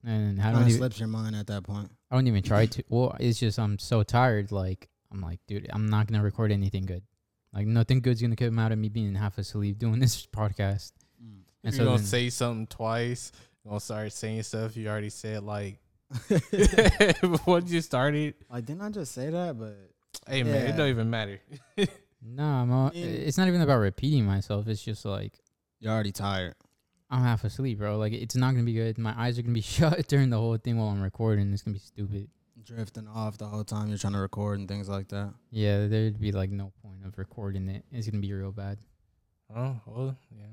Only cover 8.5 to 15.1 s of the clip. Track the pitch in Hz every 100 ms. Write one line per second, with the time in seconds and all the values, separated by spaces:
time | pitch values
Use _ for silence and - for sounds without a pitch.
8.5 | 113 110 110 107 107 104 98 104 - 101
9.5 | 107 104 101 117 113 127 - - - 107
10.5 | 98 98 101 - _ _ _ 117 101 92
11.5 | _ - 131 127 123 101 123 123 120 120
12.5 | 113 110 - 110 117 120 123 - - -
13.5 | _ - 104 - 107 107 - 110 110 107
14.5 | 113 110 110 107 107 104